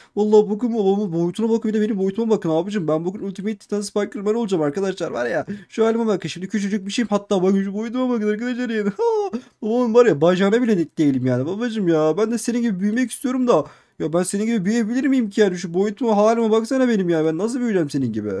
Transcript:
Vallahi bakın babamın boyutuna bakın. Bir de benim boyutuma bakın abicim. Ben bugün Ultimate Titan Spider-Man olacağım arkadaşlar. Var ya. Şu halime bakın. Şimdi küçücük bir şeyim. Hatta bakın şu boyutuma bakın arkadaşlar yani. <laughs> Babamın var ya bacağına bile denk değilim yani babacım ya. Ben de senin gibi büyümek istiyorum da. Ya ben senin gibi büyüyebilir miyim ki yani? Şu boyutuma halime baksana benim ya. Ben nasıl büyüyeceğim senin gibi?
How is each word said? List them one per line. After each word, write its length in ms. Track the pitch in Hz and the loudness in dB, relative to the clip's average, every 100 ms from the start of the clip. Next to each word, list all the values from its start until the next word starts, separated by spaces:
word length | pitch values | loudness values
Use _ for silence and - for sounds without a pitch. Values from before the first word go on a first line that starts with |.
| - 202 | -10 -2
Vallahi 340 | 208 214 190 | 4 6 4
bakın 240 | 208 240 | 0 -2
babamın 380 | 226 190 196 208 | 0 2 2 0
boyutuna 360 | 165 175 180 220 | 0 -2 0 0
bakın. 180 | 226 220 | 0 0
Bir 60 | |
de 60 | 214 | 0
benim 180 | 214 202 | 0 0
boyutuma 320 | 190 196 226 208 | -2 0 0 0
bakın 140 | 170 | 2
abicim. 380 | 160 190 208 151 | 0 0 -2 -2
Ben 160 | 156 | -2
bugün 160 | 170 190 | -2 -6
Ultimate 360 | 196 190 196 214 | -10 -6 -8 -8
Titan 240 | - 208 | -6 -6
Spider-Man 540 | 202 208 208 208 202 | -4 -4 -4 -4 -2
olacağım 280 | 226 220 180 | -2 0 0
arkadaşlar. 480 | 147 170 190 185 170 | 0 -2 -4 -4 -6
Var 160 | - 240 | -4 -4
ya. 200 | 175 135 208 180 | -4 -6 -12 -10
Şu 160 | - | 0
halime 220 | 226 226 220 | 0 2 0
bakın. 220 | 190 160 | -2 -4
Şimdi 200 | 170 196 | -10 -6
küçücük 380 | 220 196 208 190 | -4 -2 -4 -4
bir 40 | |
şeyim. 180 | 202 220 | -4 0
Hatta 340 | 208 202 202 | -2 0 0
bakın 220 | 185 196 | 2 2
şu 100 | 196 | 0
boyutuma 340 | 196 226 247 254 | -6 -6 -4 -2
bakın 140 | 240 208 | 0 -2
arkadaşlar 420 | 214 247 240 247 | -2 -4 -4 -4
yani. 200 | 220 202 202 466 427 403 | -2 -2 -2 0 0 -2
<laughs> 360 | 240 - - | -6 -12 -8
Babamın 320 | 214 240 247 | -2 0 4
var 120 | 233 240 | 6 6
ya 140 | 147 | 4
bacağına 420 | 165 185 196 226 | 2 4 2 2
bile 160 | 240 196 | 2 0
denk 200 | 156 - | -2 0
değilim 280 | 147 131 127 | 2 2 0
yani 200 | 123 139 | 0 -2
babacım 420 | 202 240 220 175 | -4 -4 -2 2
ya. 280 | 160 156 165 | 4 2 2
Ben 140 | 220 | 0
de 80 | 233 | -2
senin 240 | - 240 | -2 -2
gibi 180 | 233 185 | -2 0
büyümek 300 | 202 226 247 | -2 0 -2
istiyorum 380 | - 240 262 247 | -4 -4 0 2
da. 160 | 170 143 - _ - | 2 0 -12 _ -8
Ya 140 | 160 | -2
ben 100 | 170 | 0
senin 240 | 180 202 220 | 0 -2 -2
gibi 180 | 233 | 0
büyüyebilir 400 | 180 240 214 247 | 0 0 0 0
miyim 260 | 277 262 214 | 2 2 0
ki 100 | 220 | 2
yani? 180 | 208 180 | 2 2
Şu 160 | 175 | -4
boyutuma 420 | 180 208 208 233 202 | 0 -2 0 0 4
halime 340 | 214 233 226 | 4 4 2
baksana 380 | 220 220 262 254 | 2 0 0 2
benim 200 | 214 175 | 2 2
ya. 160 | 165 | 2
Ben 140 | 156 160 | 2 0
nasıl 200 | 226 247 | -2 -2
büyüyeceğim 320 | 240 190 147 | 0 0 0
senin 220 | 143 123 | 0 -2
gibi? 200 | 107 104 95 | -2 -4 -6